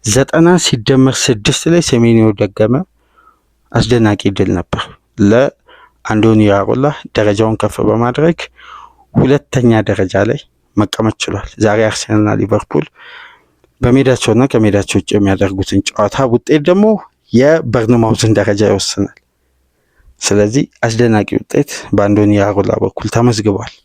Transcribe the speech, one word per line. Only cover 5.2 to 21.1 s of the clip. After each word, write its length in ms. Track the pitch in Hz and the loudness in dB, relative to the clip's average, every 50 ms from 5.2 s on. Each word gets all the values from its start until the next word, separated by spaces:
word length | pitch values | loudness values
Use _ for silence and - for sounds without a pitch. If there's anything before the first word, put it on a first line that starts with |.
| 98 | 2
ለአንዶኒ 1160 | 101 107 120 135 143 _ _ _ _ - - - _ _ _ _ - 113 107 107 113 110 107 107 | 2 4 2 2 0 _ _ _ _ -20 -20 -20 _ _ _ _ -4 -2 2 2 4 4 4 4
ያሮላ። 400 | 104 98 101 98 107 113 127 135 147 143 - - - _ | 4 2 2 0 -2 -2 0 -2 -2 -4 -6 -16 -6 _
ደረጃውን 440 | - 107 104 104 101 110 110 110 | -2 0 0 0 0 0 -2 0
ከፍ 180 | - - 104 - - 107 | -2 -4 -6 -4 -2 0
በማድረግ 540 | 107 107 113 117 123 120 - 151 170 165 - - - _ _ - - - - - - _ _ _ _ - | 0 0 0 0 -2 0 0 0 0 -2 -2 -10 -18 _ _ -20 -20 -20 -20 -20 -20 _ _ _ _ 0
ሁለተኛ 560 | - - 131 139 143 - _ - 135 120 120 113 110 104 | 0 2 2 2 0 -2 _ -4 0 2 2 2 2 0
ደረጃ 320 | - 101 - 98 92 - 98 101 | -2 -2 -2 -2 -2 0 -2 0
ላይ 140 | 107 135 143 - _ _ _ _ _ _ | 0 -2 -6 -8 _ _ _ _ _ _
መቀመጥ 380 | 104 107 - - - 113 110 - | -4 -2 -2 -2 -2 -2 -2 -2
ችሏል። 320 | _ - - - 101 - - - | _ -8 -6 -6 -8 -10 -12 -6
ዛሬ 220 | - 107 107 104 110 110 | -2 -2 0 2 2 0
አርሰናልና 480 | 110 107 - - - 110 107 104 107 107 | -2 -2 -6 -6 -2 0 0 0 0 0
ሊቨርፑል 500 | 107 107 104 104 104 - _ - - - - _ _ - - - - - - _ _ _ _ _ _ _ _ _ _ | -2 -2 -2 -2 -4 -4 _ -4 -4 -4 -4 _ _ -20 -20 -20 -20 -20 -20 _ _ _ _ _ _ _ _ _ _
በሜዳቸውና 600 | - 123 123 135 135 131 127 117 - - 107 113 131 | 0 2 2 2 2 2 0 0 0 0 2 2 0
ከሜዳቸው 520 | 139 - 120 110 107 95 101 92 - - | 2 2 0 0 2 0 0 -2 0 -2
ውጭ 120 | 101 - - | -4 -2 0
የሚያደርጉትን 680 | - 104 101 98 98 92 101 95 95 95 95 - - 98 - | -2 0 2 0 0 0 -2 -4 -2 -6 -6 -2 -2 -4 -4
ጨዋታ 340 | - - - 104 101 - - 135 | -4 -4 -2 -4 -2 -2 -2 -2
ውጤት 360 | 127 113 120 _ - 151 156 147 | 0 0 -2 _ 0 -2 0 2
ደግሞ 220 | 180 180 190 208 220 220 - - _ _ _ _ _ - | 0 2 2 2 2 0 -2 -6 _ _ _ _ _ 0
የበርንማውዝን 1000 | 117 131 147 160 165 - 120 110 127 110 107 127 117 117 110 113 - - 107 110 | 2 4 4 2 0 -2 -2 -2 -2 0 2 2 2 2 0 0 0 0 2 2
ደረጃ 280 | 101 101 - 104 101 107 | 2 2 0 0 0 2
ይወስናል። 520 | 104 101 98 - - - - 98 - - - _ _ _ _ _ _ _ _ _ _ _ _ _ _ _ _ _ - _ _ | 0 0 0 -2 -6 -4 -6 -6 -6 -6 -20 _ _ _ _ _ _ _ _ _ _ _ _ _ _ _ _ _ -20 _ _
ስለዚህ 420 | - - 101 104 104 104 110 139 - - _ _ | -4 0 2 2 2 2 0 -2 -4 -4 _ _
አስደናቂ 480 | - 117 113 113 120 117 | -6 -4 0 0 2 2